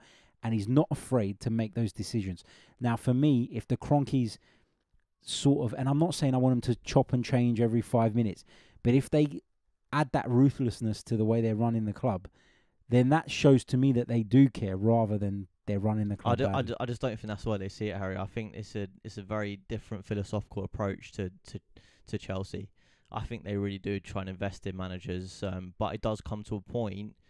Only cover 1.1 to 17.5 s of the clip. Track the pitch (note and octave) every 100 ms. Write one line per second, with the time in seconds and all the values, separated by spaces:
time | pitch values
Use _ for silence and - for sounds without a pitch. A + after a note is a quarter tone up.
1.1 | B2+ G2+ G2+ - A2+ A2+ A#2 A2 - G2+
2.1 | A#2 F#2+ F2 - - - - C3 A#2+ -
3.1 | B2 D3+ B2+ B2 G#2+ - B2+ - D3 C#3
4.1 | C3+ A#2 - _ _ _ _ _ _ _
5.1 | _ - - C#3 C#3 B2 - C3 C#3+ D#3+
6.1 | C#3+ C#3 B2+ B2+ A#2+ - A#2 - C#3+ C3
7.1 | B2 A#2+ B2 A#2+ A2+ A#2 A#2 A2 B2 A2+
8.1 | A2 A2 - - - _ - A#2+ C3 C3+
9.1 | D3+ D3 - - _ _ _ - C#3+ D3
10.1 | D3 - A#2+ C#3 - B2 - A2+ G#2 -
11.1 | A2+ A2 A2+ A2+ G#2+ A#2 A#2 G#2+ G2+ B2+
12.1 | F#2 F#2+ _ _ _ _ _ - A#2+ B2+
13.1 | D#3 - - D3 C3 - B2+ C3+ A#2+ A#2+
14.1 | A#2 G#2+ C3 C#3 - G2 F#2+ G#2+ A#2 A2
15.1 | G#2 G2+ G2 F#2 _ - G2+ G#2 G#2+ G#2
16.1 | G2+ A2+ A#2+ C3+ C3+ A2+ A#2 A#2+ A#2+ C3
17.1 | A2 G#2+ G#2 A2+